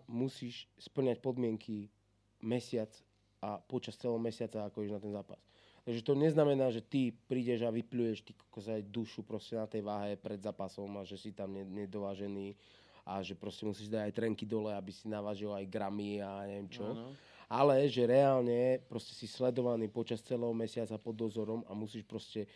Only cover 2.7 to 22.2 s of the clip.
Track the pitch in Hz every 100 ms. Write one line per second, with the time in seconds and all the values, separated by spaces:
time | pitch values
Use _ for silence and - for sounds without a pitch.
2.7 | 120 107 - _ _ _ - 107 101 -
3.7 | 127 - - 123 117 117 113 110 110 104
4.7 | - 104 104 104 101 - - _ _ -
5.7 | - - 117 113 139 156 156 147 135 131
6.7 | 113 - 139 123 113 - 127 120 117 117
7.7 | 113 113 123 117 104 - - - - 104
8.7 | 110 101 113 107 - 104 107 - 113 110
9.7 | 110 104 104 101 101 104 101 104 98 95
10.7 | - 101 101 92 98 110 95 98 98 95
11.7 | 98 98 104 98 98 101 101 98 101 -
12.7 | - - - - 98 92 92 101 - 104
13.7 | 101 104 110 104 107 113 104 107 110 107
14.7 | 101 95 - 107 104 104 101 104 101 98
15.7 | 104 98 101 101 101 98 98 101 101 98
16.7 | 120 104 113 123 139 - - - 117 143
17.7 | 135 143 120 120 131 139 131 120 120 127
18.7 | 127 - 117 - - 110 - 127 120 123
19.7 | 113 110 120 117 113 - 123 120 113 110
20.7 | 120 113 107 117 110 113 107 107 113 104
21.7 | 101 107 110 101 113